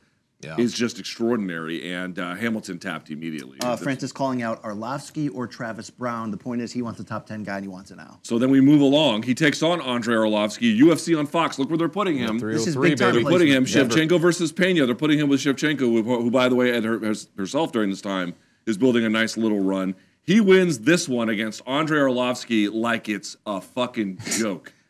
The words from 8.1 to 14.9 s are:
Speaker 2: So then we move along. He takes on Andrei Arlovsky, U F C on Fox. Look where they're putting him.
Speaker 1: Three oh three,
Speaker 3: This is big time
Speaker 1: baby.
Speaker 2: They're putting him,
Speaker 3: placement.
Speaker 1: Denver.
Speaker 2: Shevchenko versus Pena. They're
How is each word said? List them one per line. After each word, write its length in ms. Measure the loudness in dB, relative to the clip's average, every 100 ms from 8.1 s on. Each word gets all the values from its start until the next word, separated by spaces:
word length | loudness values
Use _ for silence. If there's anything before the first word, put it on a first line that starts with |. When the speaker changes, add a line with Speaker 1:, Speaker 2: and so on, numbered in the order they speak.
| -20
Speaker 2:
So 140 | -4 0
then 120 | 4
we 80 | 6
move 200 | 8 8
along. 420 | 6 6 4 2
He 100 | -2
takes 280 | 2 2 2
on 180 | 0 0
Andrei 340 | -2 -4 0 2
Arlovsky, 600 | 2 2 0 0 2 6
U 140 | 6
F 80 | 6
C 160 | 2 0
on 100 | 0
Fox. 320 | 0 -2 -2
Look 120 | -4
where 80 | -2
they're 120 | -2
putting 280 | 0 -2 0
him. 220 | -2 -2
Speaker 1:
Three 140 | -2
oh 0 |
three, 0 |
Speaker 3:
This 140 | -2 -2
is 80 | 2
big 220 | 2 4
time 160 | 2
Speaker 1:
baby. 100 | 2
Speaker 2:
They're 80 | 2
putting 160 | 4 4
him, 140 | 4 2
Speaker 3:
placement. 280 | 2 4
Speaker 1:
Denver. 220 | 2 4 4
Speaker 2:
Shevchenko 60 |
versus 300 | 4 2 -2
Pena. 340 | 0 2 4
They're 80 | 2